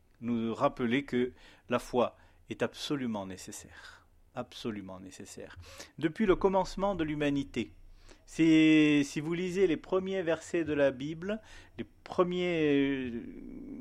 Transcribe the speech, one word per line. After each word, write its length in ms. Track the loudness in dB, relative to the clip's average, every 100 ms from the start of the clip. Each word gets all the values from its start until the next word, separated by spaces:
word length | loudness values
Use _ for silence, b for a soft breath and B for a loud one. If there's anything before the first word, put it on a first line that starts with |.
| _ -10
nous 340 | -4 -2 -2
rappeler 520 | 0 0 0 0 0 0
que 260 | -2 -2 B B B -4
la 100 | -4
foi 380 | 0 0 0 -2 b b -12
est 120 | -4
absolument 640 | -4 -4 -6 -4 -4 -6 -8
nécessaire, 800 | -12 -14 -16 -18 -20 -20 -20 _ _ _
absolument 640 | -12 -12 -8 -8 -8 -10 -14
nécessaire. 560 | -16 -16 -16 -16 -16 -16 B B B -4
Depuis 280 | -4 0 2
le 100 | 4
commencement 580 | 4 2 0 -2 -2
de 120 | 0 -2
l'humanité, 640 | 0 0 0 -4 -6 -6 -10 -20 b b b -10
c'est, 760 | 2 6 8 8 8 6 4
si 160 | 2 -4
vous 160 | -4 -4
lisez 320 | -2 0 2
les 100 | 0
premiers 460 | 0 -2 -2 -4
versets 400 | -2 -2 -2 -4
de 100 | 0
la 160 | 2 2
Bible, 500 | 2 -8 -8 -6 -8 B B B -12
les 80 | -12 _
premiers, 1080 | -6 0 2 2 0 2 4 4 2 0 -4
euh, 120 | -8 -10 -14 -14 -14 -14 -10